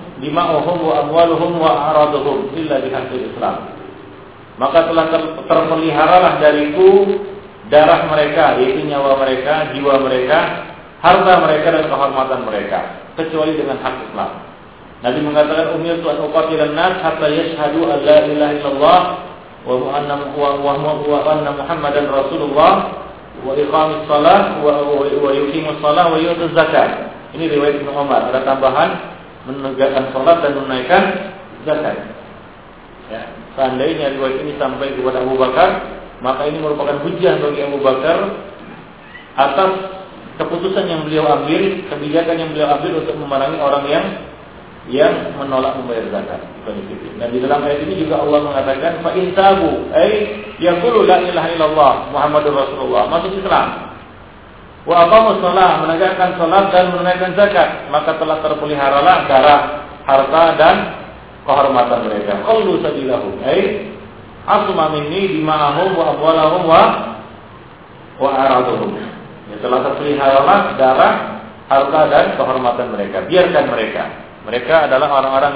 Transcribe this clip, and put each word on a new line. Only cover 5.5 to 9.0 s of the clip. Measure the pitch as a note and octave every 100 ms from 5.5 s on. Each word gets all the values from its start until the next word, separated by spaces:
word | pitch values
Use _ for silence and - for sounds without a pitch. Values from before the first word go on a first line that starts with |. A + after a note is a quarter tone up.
| E3 D#3+ D#3+ D#3+ D3 D#3 F3+ F3 D3+
dariku | D3+ D3 D3 D3 F#3+ G3 G3 G3+ - - - - G#2+
darah | C#3+ D#3 D#3+ D#3+
mereka, | D3+ D3 - D3 B2
yaitu | C3 C3+ D3+
nyawa | C#3